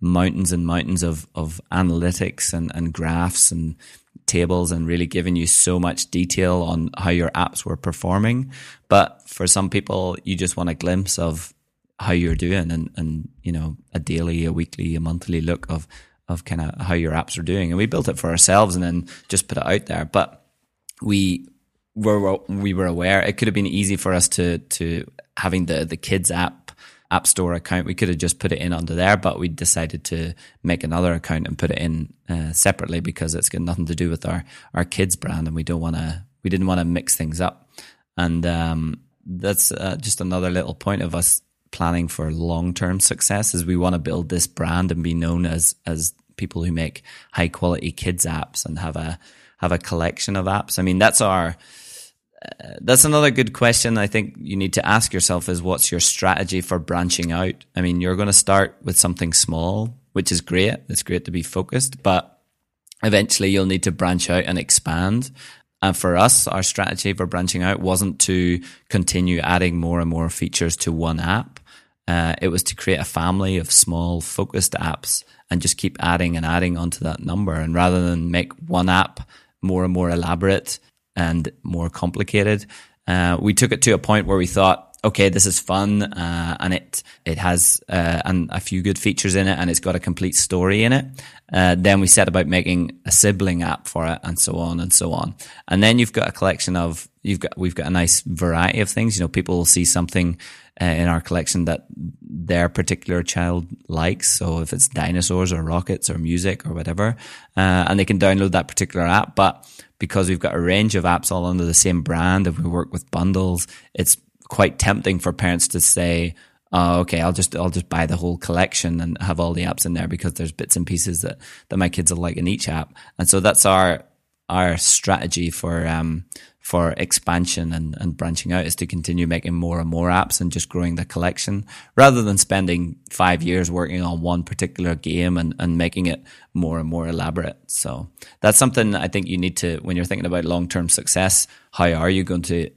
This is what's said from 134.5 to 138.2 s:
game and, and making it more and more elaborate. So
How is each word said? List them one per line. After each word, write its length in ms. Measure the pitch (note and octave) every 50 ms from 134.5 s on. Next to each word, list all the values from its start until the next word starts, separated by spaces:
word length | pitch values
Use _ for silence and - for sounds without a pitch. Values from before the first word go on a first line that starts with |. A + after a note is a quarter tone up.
| - - F#2+ F2 - - F2+ F2 E2
game 440 | - - E2+ E2 F2 F2 F2+ F2 F2
and, 160 | E2 D#2+ - -
and 200 | E2+ F2 E2 E2+
making 260 | E2+ E2+ - F#2 F2+
it 180 | E2+ D#2+ - - - - - - _
more 260 | - F2+ F2 D#2 E2 E2
and 80 | D#2
more 220 | D#2+ E2 E2+ E2 E2
elaborate. 480 | E2 E2+ F2 E2 D#2+ F2 - - - _ _ -
So 420 | - - - - B1+ C2+ E2+ - _ -